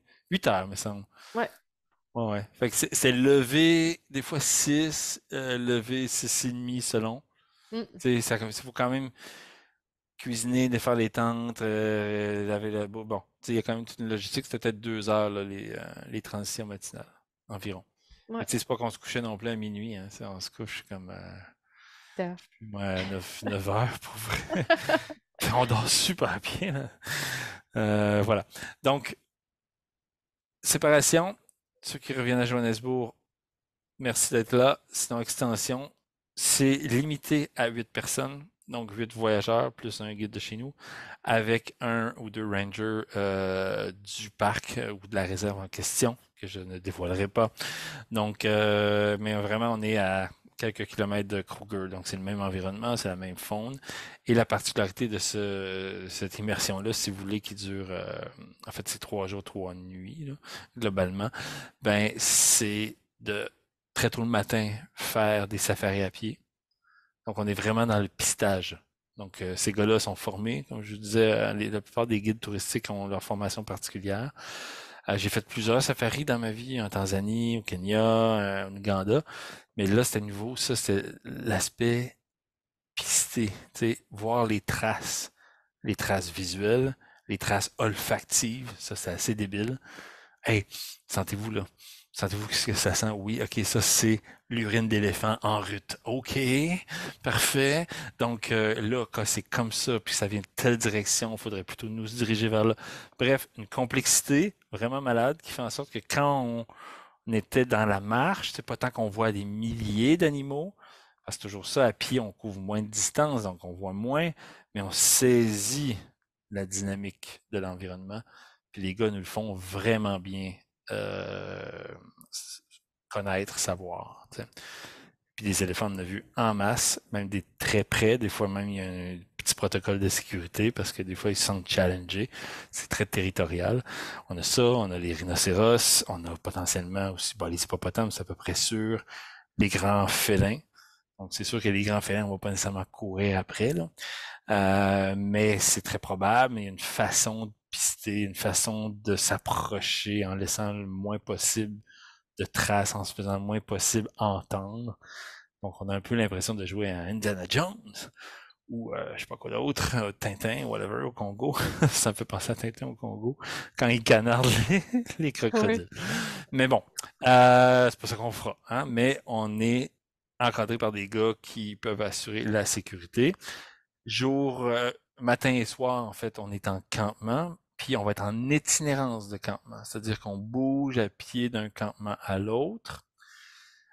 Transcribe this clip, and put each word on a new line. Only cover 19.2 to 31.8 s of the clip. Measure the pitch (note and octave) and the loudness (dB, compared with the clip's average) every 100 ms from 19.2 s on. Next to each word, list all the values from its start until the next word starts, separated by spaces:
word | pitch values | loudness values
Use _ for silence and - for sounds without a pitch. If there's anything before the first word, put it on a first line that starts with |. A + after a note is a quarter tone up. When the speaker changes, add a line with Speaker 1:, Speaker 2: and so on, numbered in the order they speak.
Speaker 1:
non | A#2 G#2 | -4 -6
plus | A#2 | -6
à | A2+ | -4
minuit, | G#2+ G2+ A2+ G2+ | -6 -8 -8 -10
hein. | G2 | -12
C'est, | - A2 | -14 -12
on | F#2+ | -10
se | - | -12
couche | - G#2+ - - | -10 -10 -10 -12
comme, | G2 F#2 | -14 -12
euh, | F#2 F#2 F#2+ G2 _ _ _ - - - - | -14 -14 -18 -20 _ _ _ -20 -20 -12 -6
Speaker 2:
Tard. | F3+ F3+ - - A2 | -6 -8 -16 -20 -10
Speaker 1:
ouais, | G2+ G2 F#2 F#2+ | -4 -2 -2 -2
neuf, | F#2+ F2+ - | -6 -8 -8
neuf | - G2+ G2 | -4 -2 0
heures, | G2+ A#2+ - | 2 2 -2
pour | - | -10
vrai. | - - - - - - D#4+ - D#4+ | -10 -4 -4 -2 0 4 2 4 0
Speaker 2:
<laughs> | - - _ - | 0 -16 _ -4
Speaker 1:
Puis | - A#2+ | 2 4
on | B2 | 4
dort | A2 A2+ | 4 4
super | - - F3 A#2 A2 | 4 4 2 0 0
bien, | - - G3 | -4 -4 -4
là. | C#3 C3 - - - - - - - _ A#2 | -4 -6 -12 -8 -6 -4 -6 -8 -12 _ 0
Euh, | G#2+ G#2 G#2 G#2 | 2 4 4 4
voilà. | G2+ G#2 - - - - | 4 2 0 -10 -14 0
Donc, | C3+ C#3 - - _ _ _ _ _ _ _ _ _ _ _ _ _ _ | 2 2 0 -10 _ _ _ _ _ _ _ _ _ _ _ _ _ _
séparation. | - D3 D3+ D3 - E3 F3+ G#3 _ _ _ _ | 0 4 6 6 6 4 2 -6 _ _ _ _